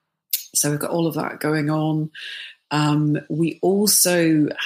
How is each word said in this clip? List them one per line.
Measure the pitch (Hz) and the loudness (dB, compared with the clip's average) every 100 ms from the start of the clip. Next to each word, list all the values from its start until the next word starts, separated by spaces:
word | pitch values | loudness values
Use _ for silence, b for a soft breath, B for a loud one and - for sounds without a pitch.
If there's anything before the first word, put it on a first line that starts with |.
| _ _ _ - - | _ _ _ -12 -6
So | - 147 | -2 -2
we've | 147 | -2
got | - | -2
all | 170 165 | -2 0
of | 147 | -2
that | - - | -6 -4
going | 151 156 147 | -2 0 0
on. | 156 156 156 156 B B B B B - | 0 0 -2 -4 B B B B B -4
Um, | 147 147 151 151 147 - | 0 2 2 2 0 -2
we | 156 165 - | -2 -2 0
also | 175 196 208 - 180 175 165 156 147 - | 0 2 2 2 4 4 4 4 2 -2